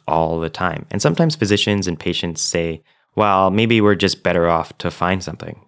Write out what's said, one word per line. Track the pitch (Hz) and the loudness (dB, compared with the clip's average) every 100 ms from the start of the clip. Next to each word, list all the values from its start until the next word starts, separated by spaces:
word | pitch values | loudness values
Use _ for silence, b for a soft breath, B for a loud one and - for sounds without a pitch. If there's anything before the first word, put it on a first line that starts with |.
| - | -2
all | 80 80 82 | 0 0 0
the | 82 | -4
time. | - 92 78 - | -4 -4 -4 -8
And | 104 | -2
sometimes | 151 170 165 151 | -2 2 0 0
physicians | 104 101 - 101 90 | 0 2 2 0 -2
and | 80 | -4
patients | 92 85 90 80 | -4 -4 -4 -4
say, | - 87 82 80 - _ _ | -4 -2 -4 -6 -14 _ _
"Well, | - 104 95 95 | 0 2 4 4
maybe | 101 113 117 | 2 2 4
we're | 104 | 4
just | 90 95 - | 4 2 0
better | 87 87 85 | 0 2 2
off | 82 80 - | 2 -2 -8
to | 87 | -8
find | - 87 95 | -4 -2 -2
something." | - - 82 - | -6 -12 -14 -16